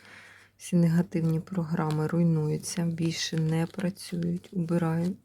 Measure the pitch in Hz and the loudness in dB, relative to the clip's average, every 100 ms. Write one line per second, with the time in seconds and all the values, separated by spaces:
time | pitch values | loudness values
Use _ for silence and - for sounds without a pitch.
0 | - - - - - _ - 175 170 165 | -20 -20 -20 -20 -20 _ 0 2 4 4
1 | 175 - 165 160 - 190 156 170 156 156 | 2 0 0 0 -2 -4 -2 0 0 0
2 | 156 170 170 160 151 156 - - 170 165 | 0 2 4 4 2 -2 -4 -2 -2 0
3 | 165 165 - 165 156 160 165 - 175 - | -2 -2 -2 0 0 0 -2 -2 -4 -6
4 | - 170 170 175 - 196 165 170 165 165 | -8 -4 -2 -4 -6 -4 0 0 2 0
5 | 175 196 | -2 -6